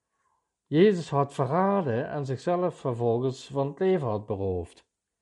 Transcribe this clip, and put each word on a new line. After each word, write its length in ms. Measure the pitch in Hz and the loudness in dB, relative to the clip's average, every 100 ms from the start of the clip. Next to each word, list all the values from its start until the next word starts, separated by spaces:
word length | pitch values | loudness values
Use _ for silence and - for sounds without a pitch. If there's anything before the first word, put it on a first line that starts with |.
| _ _ _ _ _ _ _ | _ _ _ _ _ _ _
Jezus 440 | 143 208 180 156 | 6 6 4 0
had 240 | 143 139 | 0 0
verraden 760 | - 131 160 190 202 156 113 151 | 0 0 2 2 0 0 -2 -2
en 180 | 147 135 | -6 -6
zichzelf 480 | 127 - 175 180 | -4 -2 -2 -2
vervolgens 720 | - 139 117 120 117 131 127 - | -4 -6 -2 0 2 0 -4 -6
van 200 | 139 139 | -4 -4
het 120 | 143 | 0
leven 300 | 190 185 131 | 0 2 0
had 180 | 107 104 | -4 -4
beroofd. 600 | 101 98 90 85 - _ _ _ _ | -4 -2 -4 -6 -14 _ _ _ _